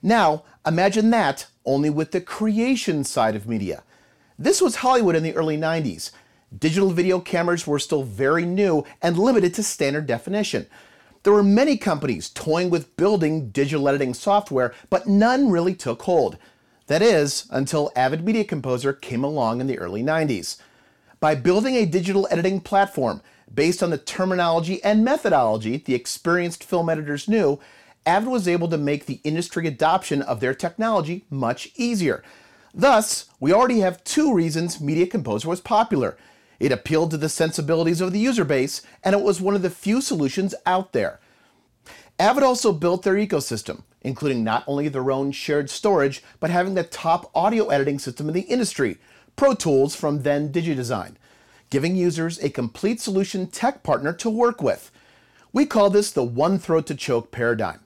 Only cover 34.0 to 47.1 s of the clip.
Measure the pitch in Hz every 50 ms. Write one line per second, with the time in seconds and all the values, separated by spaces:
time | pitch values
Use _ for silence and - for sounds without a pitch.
34 | _ - - - 302 302 247 180 165 165 151 165 165 170 165 - 156 143 156 160
35 | 175 180 - 220 139 120 104 107 107 160 175 185 - - 226 214 233 226 208 151
36 | 123 92 - - - - _ _ _ _ _ _ - 143 131 110 - - 156 160
37 | 160 165 156 156 147 156 - - 165 160 160 - 160 143 165 160 170 165 175 165
38 | 185 185 180 208 220 262 262 233 185 135 151 135 127 139 - - - - - _
39 | - 190 190 202 196 202 196 165 190 196 202 202 180 180 165 - - 196 214 254
40 | 269 - 285 170 147 135 - - 190 196 - - _ - 185 185 190 - - 123
41 | 101 90 - - _ _ _ _ _ _ _ _ _ _ _ _ _ - - -
42 | - _ _ _ 175 208 247 269 277 262 254 247 - 226 185 156 151 175 175 180
43 | - 202 190 202 214 202 196 147 139 - 120 107 - - 80 - - _ _ _
44 | _ 127 135 120 147 147 131 120 113 110 110 123 - - 139 143 147 151 135 135
45 | 127 135 135 135 139 139 135 - - - 151 147 147 135 - - - 214 202 170
46 | 139 139 139 - - - - _ - 160 175 175 180 190 196 185 170 - - -
47 | - 165